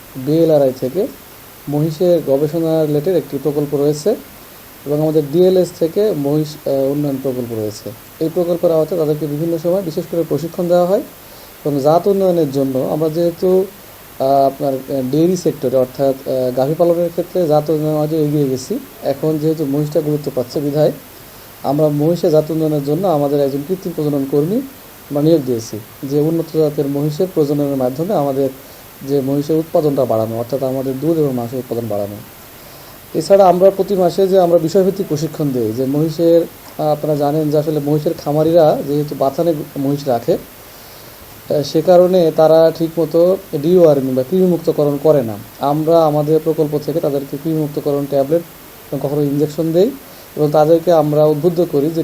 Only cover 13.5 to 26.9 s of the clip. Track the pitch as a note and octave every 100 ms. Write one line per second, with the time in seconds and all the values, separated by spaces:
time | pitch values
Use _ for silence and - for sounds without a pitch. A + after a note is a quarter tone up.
13.5 | F#3 G3 - - - - - C3+ C#3 C3+
14.5 | C3+ C#3+ C3+ - C#3 B2+ D3 E3+ F3+ D#3+
15.5 | - C3 C3 B2 - C#3 C3+ - C3 B2+
16.5 | B2+ C3+ D#3+ E3+ E3+ E3+ E3+ E3+ F#3 E3
17.5 | D3+ D3+ D#3 D3+ D3+ D3+ D#3+ D3 D3+ C#3
18.5 | B2+ - A#3+ - - C3+ C#3 D#3 D#3 D#3
19.5 | D#3+ C#3+ C#3+ D3 E3 D3+ D3 C#3+ C3 A#2+
20.5 | E3 C#3+ C#3+ D3+ - - - - - -
21.5 | - - D3 D#3 D3 D3+ E3+ F3+ D#3 D3+
22.5 | D#3+ D#3+ D3+ C#3 D3+ G3 D3 C#3+ C#3+ C#3
23.5 | C#3 C#3+ F#3 F#3 E3 D3 C#3+ C#3 D3 D#3
24.5 | A#3 C4+ - - - - C#3+ D3+ E3 B2+
25.5 | A#2 A2+ G#2 - - C#3 D3 D3+ E3 D#3+
26.5 | D#3 D3+ D3 C#3